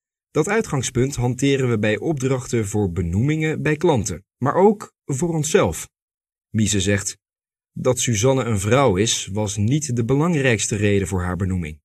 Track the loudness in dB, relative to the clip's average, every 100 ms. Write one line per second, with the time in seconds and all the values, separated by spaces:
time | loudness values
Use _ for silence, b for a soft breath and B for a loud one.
0 | _ _ _ -4 0 -2 -2 -4 -2 -2
1 | -2 -2 -4 0 0 0 0 0 0 0
2 | -2 -2 -2 -2 -2 -4 -2 -2 -2 -2
3 | -2 0 0 0 -2 -2 -2 0 2 2
4 | -2 -8 -12 _ 0 4 4 4 -4 _
5 | -8 -4 -2 -2 2 2 2 -2 -10 _
6 | _ _ _ _ _ 0 0 2 2 0
7 | -2 -12 _ _ _ _ _ -4 -2 0
8 | 0 2 2 2 0 0 2 4 4 4
9 | 2 -2 -4 -4 -4 -2 0 0 -2 -2
10 | 0 0 2 2 2 0 0 0 2 2
11 | 0 -2 -2 -2 -2 -2 -6 -10